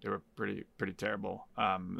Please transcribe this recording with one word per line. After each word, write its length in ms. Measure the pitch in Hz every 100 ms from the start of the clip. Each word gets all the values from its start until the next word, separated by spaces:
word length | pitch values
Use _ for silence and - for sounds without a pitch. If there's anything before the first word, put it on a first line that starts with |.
They 60 | 104
were 120 | 101 - -
pretty, 280 | 101 98 - -
pretty 160 | 98
terrible. 540 | - 104 104 98 101 - -
Um, 420 | 107 92 90